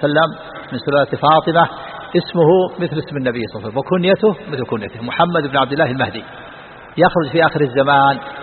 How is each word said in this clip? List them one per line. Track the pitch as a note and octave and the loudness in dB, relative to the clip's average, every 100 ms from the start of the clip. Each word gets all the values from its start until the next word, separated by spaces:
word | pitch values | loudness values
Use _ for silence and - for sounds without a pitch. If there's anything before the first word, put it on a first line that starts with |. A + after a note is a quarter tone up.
عليه | D3 | 0
وسلم | D3 D#3+ - - - - | 2 0 -2 -14 -16 -10
من | B2+ | -8
سلالة | - C#3+ | 0 0
فاطمة | C3 C3+ C#3+ D#3 E3+ E3 D#3+ - - - - F3 | 0 0 4 4 4 2 2 -2 -14 -16 -4 -2
اسمه | - F3 D#3 F#3 F3+ - | -2 2 4 4 2 -4
مثل | F3 D3+ | -6 -6
اسم | - C#3+ | -6 -4
النبي | B2+ A#2 G#2+ | -2 -2 -6
صلى | G#2+ | -8
الله | G2+ | -6
عليه | |
وسلم، | B2 | -6
وكنيته | - F#3 F3+ F#3 G#3+ E3 - | -2 0 2 4 2 0 -8
مثل | C#3 | -8
كنيته، | A#2+ A#2 G2+ A2 | -4 -4 -6 -8
محمد | A#2+ - F3 E3+ | -8 0 2 2
بن | C#3+ C#3 | 0 0
عبد | B2+ | 0
الله | C#3+ C#3+ | 0 0
المهدي، | C3 B2 A2+ - - - - - - - - | 0 -4 -4 -14 -18 -18 -20 -20 -20 -10 2
يخرج | F3+ F3 C#3+ | 2 2 0
في | E3 D#3+ | 2 2
آخر | D3+ | 2
الزمان | C#3 C3 C3+ C#3 C#3 - - - | 0 2 4 4 4 2 -6 -14